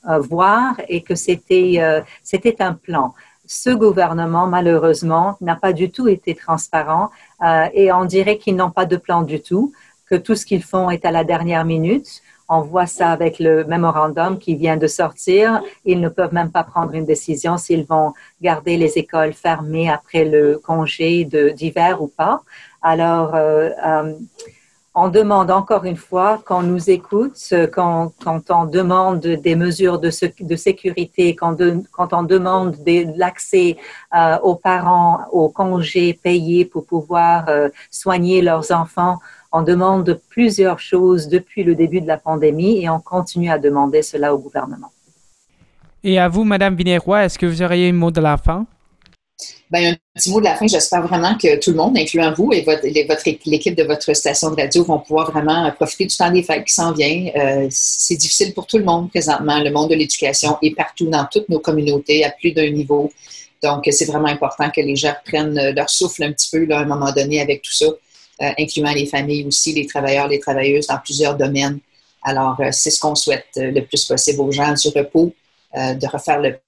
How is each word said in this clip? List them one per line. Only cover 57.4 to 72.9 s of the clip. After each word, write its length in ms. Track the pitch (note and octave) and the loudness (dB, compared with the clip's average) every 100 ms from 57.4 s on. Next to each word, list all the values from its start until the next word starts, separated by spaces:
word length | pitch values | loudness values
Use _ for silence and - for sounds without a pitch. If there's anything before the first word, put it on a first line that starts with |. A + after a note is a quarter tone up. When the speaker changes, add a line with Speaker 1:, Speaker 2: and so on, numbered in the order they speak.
| C#3 C#3 C3+ | 0 0 -2
Speaker 3:
c'est 480 | - - - - E3 | -2 -2 -2 -2 -2
difficile 360 | - - A3 | 0 0 -2
pour 140 | G#3 - | -4 -2
tout 120 | A3 | 0
le 40 | |
monde 260 | F#3+ E3+ F3 | 2 0 0
présentement. 500 | E3+ D3+ C#3+ D3 D3 | -4 -2 -2 0 0
Le 120 | D3 | 0
monde 200 | D3 D#3 | 0 0
de 40 | D#3+ | 0
l'éducation 600 | D3 - C#3 B2+ D3+ D3+ | 0 -2 -2 0 -2 0
est 140 | D#3 D3+ | -2 -2
partout 320 | D#3+ - E3 | -8 -4 -2
dans 160 | D#3 C#3+ | -2 0
toutes 160 | G#3 G#3+ | -2 -2
nos 120 | D#3+ | -4
communautés, 640 | D#3+ D#3 D3 C#3+ C#3+ D3+ D3 | 0 0 0 -2 0 0 0
à 60 | |
plus 200 | - E3+ | 0 -2
d'un 180 | D#3+ D3+ | 0 0
niveau. 440 | D3 C#3+ D3 D3 _ - - - _ | -2 0 0 0 _ -20 -20 -20 _
Donc, 240 | D3 C#3+ D3 | -2 0 0
c'est 140 | C3+ - | 0 -2
vraiment 220 | D3 D3+ | -2 -2
important 420 | D3 C3+ - D3+ D#3 | -2 -4 -4 -4 -2
que 60 | |
les 160 | C#3 C#3 | -2 -2
gens 160 | D3 C#3+ | -2 -4
reprennent, 340 | - D3+ D3+ D3 | -4 -4 -2 0
euh, 140 | C#3 | 0
leur 180 | C3+ C#3 | -2 -2
souffle 340 | - F3+ - | -2 -2 -4
un 100 | D3+ | -6
petit 160 | D3 - | -4 -2
peu, 140 | D#3+ D#3+ | 0 0
là, 140 | D3 | 0
à 20 | |
un 40 | D3 | -2
moment 260 | C#3+ C#3 | -2 -2
donné 260 | C#3 C#3 D3+ | -2 0 -2
avec 220 | C#3+ C#3+ | 0 -4
tout 100 | - | -4
ça, 140 | - D#3 | 0 0
euh, 640 | D#3 _ _ _ _ C#3+ C#3+ | 0 _ _ _ _ -6 -4
incluant 340 | D3+ - D3 | -4 -2 -2
les 120 | D3 C#3+ | -2 -2
familles 400 | C#3+ C#3+ D3 C#3+ | -4 -2 -4 -2
aussi, 280 | C#3+ D#3+ | -2 -2
les 120 | D3+ C#3+ | -2 -4
travailleurs, 420 | C#3+ C#3 C#3 C#3+ | -4 0 0 0
les 120 | C#3+ | -2
travailleuses 480 | C#3+ C3+ C3+ C#3+ D3 | -2 -2 2 0 0
dans 100 | C3+ | -6
plusieurs 400 | - C#3 D3 C#3+ | -6 -2 0 0
domaines. 420 | C#3 C#3 C#3 C#3+ _ _ _ _ | -2 0 -2 -4 _ _ _ _
Alors, 340 | C3+ C3+ C3 B2+ | -6 -2 -2 -2
euh, 100 | C3+ | -2
c'est 180 | - | -2
ce 100 | D#3 | -2